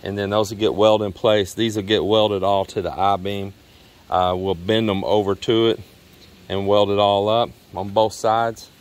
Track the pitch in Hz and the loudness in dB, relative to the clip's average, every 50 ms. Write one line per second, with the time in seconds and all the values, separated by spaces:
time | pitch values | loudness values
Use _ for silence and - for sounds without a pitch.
0 | - 90 98 101 101 98 104 107 110 101 113 101 110 101 64 92 104 110 107 107 | -8 -6 -6 -4 -4 0 0 0 0 0 -2 -2 0 0 2 4 4 4 4 4
1 | 107 101 87 - - 117 107 107 98 92 - - 113 113 101 107 98 95 110 98 | 0 -4 -6 -2 0 2 2 2 0 -2 -4 -4 -4 -2 -2 -4 -2 0 0 0
2 | 78 95 107 110 107 107 104 98 92 98 101 98 98 - - 110 90 87 69 69 | 2 2 2 2 2 2 0 -2 0 0 0 0 -2 -4 -6 -6 -6 -6 -4 -2
3 | 95 98 101 95 92 98 101 101 98 98 98 - - - - - - - _ - | 0 0 0 -2 -4 -6 -8 -6 -8 -10 -12 -18 -20 -20 -20 -20 -20 -20 _ -20
4 | - - - 90 90 90 92 90 92 98 95 82 87 95 110 110 113 110 98 98 | -12 -4 -2 0 0 0 -2 -2 -2 -4 -4 -4 -2 0 0 0 2 0 -2 -2
5 | 95 - 95 107 101 98 98 92 - - 117 113 113 113 107 - 101 - - - | -2 0 0 0 2 0 -2 -4 -2 0 0 2 2 2 0 -2 -6 -18 -20 -20
6 | - - - - - - - - - - 92 98 98 98 101 104 104 101 101 101 | -20 -20 -20 -20 -20 -20 -20 -20 -10 -6 -6 -4 0 2 4 4 4 2 2 2
7 | 104 101 101 98 101 104 110 117 117 - - - _ _ - 90 95 101 98 110 | 4 4 4 2 2 2 2 0 0 -2 -6 -20 _ _ -10 -8 -8 -2 0 2
8 | 110 110 - - - 113 110 113 117 117 113 - - - _ _ | 2 0 0 -4 -2 0 0 0 0 -2 -4 -8 -16 -20 _ _